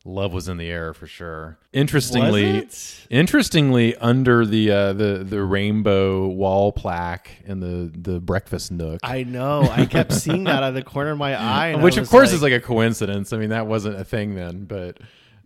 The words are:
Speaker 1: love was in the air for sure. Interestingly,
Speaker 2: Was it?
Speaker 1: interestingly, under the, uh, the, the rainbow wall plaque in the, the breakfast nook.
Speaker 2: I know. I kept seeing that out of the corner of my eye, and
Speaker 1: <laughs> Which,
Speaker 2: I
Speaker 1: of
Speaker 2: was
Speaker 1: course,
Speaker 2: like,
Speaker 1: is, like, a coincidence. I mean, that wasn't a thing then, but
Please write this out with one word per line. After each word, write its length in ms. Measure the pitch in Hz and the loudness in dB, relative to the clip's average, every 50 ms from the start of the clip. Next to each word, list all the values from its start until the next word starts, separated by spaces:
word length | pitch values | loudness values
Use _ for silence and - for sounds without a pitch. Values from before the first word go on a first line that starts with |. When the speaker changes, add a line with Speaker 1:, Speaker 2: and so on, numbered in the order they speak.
| _ | _
Speaker 1:
love 300 | 87 92 98 98 98 85 | -12 -6 -6 -4 -4 -4
was 160 | 92 80 92 | -6 -6 -8
in 80 | 90 85 | -8 -8
the 120 | 85 85 | -8 -8
air 240 | 87 85 82 80 78 | -8 -8 -8 -10 -12
for 140 | - 80 80 | -14 -18 -20
sure. 500 | - - 90 85 80 78 80 80 78 - _ _ | -18 -14 -14 -12 -12 -12 -14 -14 -18 -20 _ _
Interestingly, 880 | - 135 147 143 - 143 127 - - 123 131 156 196 208 202 202 - 214 - | -2 0 0 2 2 0 0 0 0 2 2 4 4 4 4 4 2 0 -2
Speaker 2:
Was 400 | - - - - - - - - _ | -6 -12 -16 -16 -16 -18 -20 -12 _
it? 60 | 117 | 2
Speaker 1:
interestingly, 800 | 127 170 - - 294 220 - - 165 147 135 127 120 117 113 113 - | 2 4 4 4 2 2 2 2 2 4 4 4 4 4 2 2 0
under 480 | 117 117 123 131 131 123 120 117 117 | 0 2 2 4 4 4 4 4 4
the, 240 | 104 107 110 107 104 | 4 2 2 2 4
uh, 200 | 101 101 101 98 98 | 2 2 2 0 0
the, 300 | 101 107 104 98 92 95 | 0 0 0 0 -2 -4
the 160 | 95 107 101 | -6 -4 -4
rainbow 840 | 101 92 98 98 101 104 107 107 104 104 98 98 95 95 95 95 95 95 | -2 0 0 0 0 0 -2 0 2 2 2 2 2 2 0 0 -2 -2
wall 460 | 92 95 98 95 95 98 101 104 - | -2 -2 0 0 2 2 2 2 0
plaque 580 | - - 98 87 87 87 87 87 87 - - - - - | -2 -6 -6 -6 -4 -6 -6 -8 -10 -12 -18 -20 -20 -14
in 160 | 98 98 95 | -12 -10 -8
the, 280 | 90 90 87 87 87 85 80 87 | -6 -6 -6 -6 -6 -8 -10 -10
the 220 | 87 98 90 87 | -8 -6 -6 -4
breakfast 500 | 87 85 90 - - - 92 85 - - 90 | -4 -2 -4 -4 -4 -6 -8 -10 -8 -8 -8
nook. 260 | 85 82 78 80 87 | -8 -6 -6 -8 -8
Speaker 2:
I 220 | - 123 127 131 127 | -8 -8 -6 -6 -8
know. 380 | 123 127 123 127 139 147 147 | -8 -8 -6 -4 -2 2 2
I 240 | 156 - 113 - - | 2 2 2 0 0
kept 260 | 123 - - - - | 0 0 -2 0 0
seeing 320 | 147 - - 156 - 185 190 | -2 -4 -2 -2 -4 -2 -2
that 140 | 180 147 135 | 0 0 0
out 80 | 135 135 | 0 -2
of 60 | 127 | -4
the 80 | 135 123 | -6 -8
corner 280 | - - 139 143 151 | -8 -6 -6 -4 -4
of 60 | 151 147 | -4 -4
my 180 | 147 139 139 - | -4 -4 -4 -4
eye, 280 | 113 120 131 139 160 165 | -2 -2 0 0 0 0
and 140 | 160 151 156 | 2 4 6
Speaker 1:
<laughs> 0 | |
Which, 100 | 180 - - | 6 6 4
Speaker 2:
I 40 | |
Speaker 1:
of 0 | |
Speaker 2:
was 80 | - - | 2 8
Speaker 1:
course, 200 | - 254 269 214 | 8 8 8 8
Speaker 2:
like, 40 | 190 | 4
Speaker 1:
is, 60 | 160 | 2
like, 120 | 147 139 123 | 2 2 2
a 60 | 120 | 2
coincidence. 720 | - - 123 113 113 113 110 - 110 98 101 101 95 - | 0 0 0 2 2 2 0 -2 -4 -4 -4 -6 -6 -6
I 60 | 117 110 | -6 -4
mean, 140 | 110 107 | -4 -2
that 140 | 110 113 113 107 | -2 -4 -2 -2
wasn't 280 | 110 110 98 107 101 98 | -2 -2 -2 -4 -6 -8
a 60 | 95 | -8
thing 320 | - - 110 104 104 98 | -6 -4 -4 -4 -4 -6
then, 300 | 92 90 85 87 95 101 | -8 -8 -10 -10 -12 -12
but 320 | - 104 95 90 90 - - - - _ _ _ _ _ _ _ | -10 -10 -10 -10 -10 -12 -16 -20 -20 _ _ _ _ _ _ _